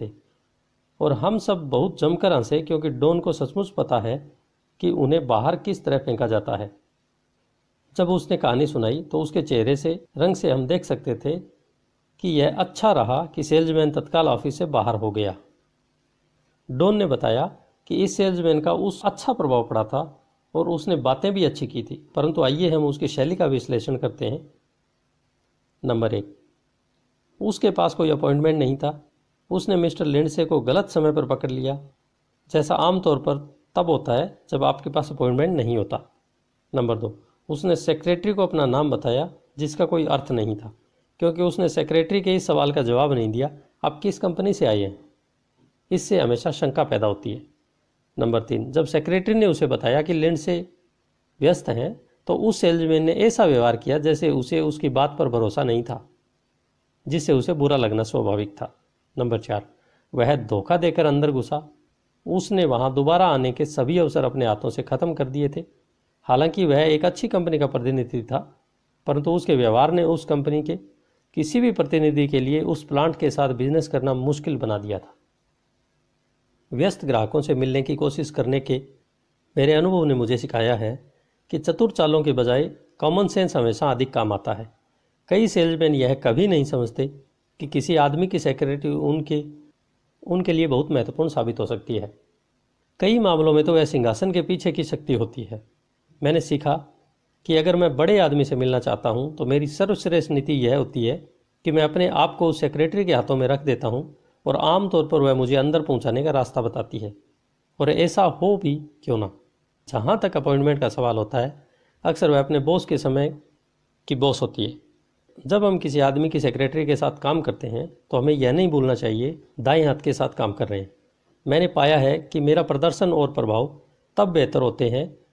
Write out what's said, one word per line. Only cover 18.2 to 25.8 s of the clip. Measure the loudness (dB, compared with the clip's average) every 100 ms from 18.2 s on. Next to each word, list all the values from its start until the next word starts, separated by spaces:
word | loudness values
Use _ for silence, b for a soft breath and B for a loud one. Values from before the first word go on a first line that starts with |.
| 0 2 2 2
का | 2
उस | 0 -2 -2 -4
अच्छा | -4 -4
प्रभाव | -2 2 2 2
पड़ा | -2
था | -2 -4 -6 -12 _ _ _ -2
और | -2
उसने | -2 -2 0
बातें | 0 0 0
भी | 0
अच्छी | 0 -2 -8
की | -8
थी, | -10 -12 -8 -2
परंतु | -2 2
आइए | 0 2 2
हम | 2 0
उसकी | -2 -4
शैली | -2 -2 0
का | 0
विश्लेषण | 0 -2 -4 -2 -4
करते | -4 -6 -6
हैं। | -6 -12 _ _ _ _ _ _ _ _ _ _ _ _ _